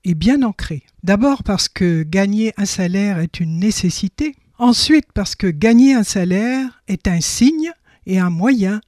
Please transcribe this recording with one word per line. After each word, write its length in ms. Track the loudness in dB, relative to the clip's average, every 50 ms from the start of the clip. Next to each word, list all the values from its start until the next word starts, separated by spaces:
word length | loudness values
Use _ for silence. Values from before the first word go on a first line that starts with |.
| -4
et 100 | -4 -2
bien 280 | 0 2 2 2 4 2
ancré. 400 | 0 -2 -4 -8 -10 -10 -10 -12 _ _ _ -2
D'abord 400 | 0 0 2 2 2 0 0 -2
parce 260 | -2 -2 -2 -4 -4
que 340 | -4 -2 0 0 0 0 -2
gagner 500 | -2 0 0 0 0 0 0 -2 -2 -2 -4
un 80 | -4
salaire 520 | -4 -4 -2 -2 -2 -2 -2 -2 -2 -2 -2
est 220 | -4 -4 -4 -6
une 180 | -6 -4 -2 -2
nécessité. 760 | 0 0 0 0 -2 -4 -2 -2 -4 -6 -4 -4 -6 -6 -6 _ _ _ _ -2
Ensuite 480 | 0 2 2 2 2 2 2 2 2 _ -4
parce 220 | -6 -6 -6 -6
que 100 | -4 -4
gagner 480 | -4 -2 0 2 4 6 6 6 6 4
un 80 | 4 0
salaire 800 | 0 -2 -2 -2 0 0 0 -2 -2 -2 -4 -4 -6 -10 _ _
est 220 | -8 -8 -6 -4 -2
un 120 | -2 -2
signe 520 | -2 -4 0 2 2 2 2 2 -2 -6 -8 _ _ _ _ _ _
et 120 | -2 0 0
un 100 | 0 0
moyen 520 | 0 0 0 2 2 2 2 0 -2 -4 -8